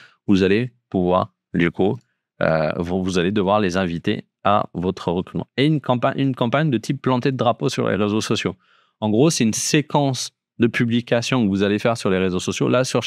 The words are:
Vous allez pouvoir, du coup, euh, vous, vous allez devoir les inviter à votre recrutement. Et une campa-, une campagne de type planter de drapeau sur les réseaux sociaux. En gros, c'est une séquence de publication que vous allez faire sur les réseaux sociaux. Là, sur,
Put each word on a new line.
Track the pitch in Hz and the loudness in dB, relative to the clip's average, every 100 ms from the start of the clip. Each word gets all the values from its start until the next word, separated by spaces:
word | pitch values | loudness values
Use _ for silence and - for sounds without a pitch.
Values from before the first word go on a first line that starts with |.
| - _ - | -20 _ 0
Vous | 95 | 2
allez | 95 104 123 _ _ | 4 2 -2 _ _
pouvoir, | 98 90 92 - _ _ | -2 2 2 0 _ _
du | 87 85 | 0 0
coup, | - 98 127 _ _ _ - | 2 0 -2 _ _ _ -4
euh, | 87 80 78 - | 0 2 0 -2
vous, | 85 92 | -4 -4
vous | 92 92 | -2 0
allez | 87 | 0
devoir | 104 95 107 | 0 2 2
les | 98 90 | 0 0
inviter | 90 85 101 - - _ | -2 -4 -4 -6 -8 _
à | 98 104 - | 0 0 -2
votre | 85 92 92 - | -4 -4 -4 -4
recrutement. | 87 - 87 - - | -4 -4 -8 -8 0
Et | 147 | 0
une | 151 | 0
campa-, | - 123 135 - | 0 0 0 0
une | 139 | -2
campagne | 127 120 139 160 | 0 0 0 0
de | 117 | 0
type | - 139 | -2 -4
planter | 131 127 139 | 0 0 0
de | 127 | 0
drapeau | 117 110 143 | 0 0 -2
sur | - 113 | -2 -2
les | 107 | 0
réseaux | 104 107 | 0 0
sociaux. | - 110 92 - _ _ _ - | -2 -2 -4 -8 _ _ _ -6
En | 107 | 0
gros, | 107 160 | 2 4
c'est | - | 4
une | 113 | 0
séquence | 104 - 156 139 151 139 127 - _ _ - | 0 0 0 2 0 0 -2 -8 _ _ 0
de | 113 | 0
publication | - 120 117 120 120 - 131 | 2 0 0 0 -2 0 0
que | 104 | 2
vous | 98 | 2
allez | 101 104 | 2 2
faire | 120 113 | 0 -2
sur | 104 | 0
les | 92 | 0
réseaux | 95 90 | 0 -2
sociaux. | - - 135 | -4 -2 0
Là, | 123 | 0
sur, | 131 123 | 0 -2